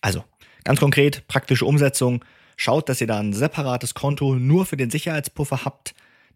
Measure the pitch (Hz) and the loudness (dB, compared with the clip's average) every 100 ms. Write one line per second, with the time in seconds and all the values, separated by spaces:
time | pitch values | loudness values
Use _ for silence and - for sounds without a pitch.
0 | 101 87 - _ - _ - 135 143 139 | -2 -4 -8 _ -20 _ -2 2 4 4
1 | 143 139 _ 139 - 127 - 147 143 - | 2 2 _ -6 0 0 2 4 2 2
2 | 123 123 - _ _ - - 139 151 127 | 0 0 -6 _ _ -6 0 0 0 -2
3 | 113 107 104 101 147 - 139 123 123 - | 0 -2 -2 -2 -2 -2 -4 -4 -4 -4
4 | 139 143 139 131 127 170 185 139 123 151 | -4 0 0 2 4 2 2 -2 -4 -4
5 | - 156 143 - 143 131 - - - - | -4 -4 -6 -6 -4 -4 -6 -10 -18 -18
6 | _ _ _ | _ _ _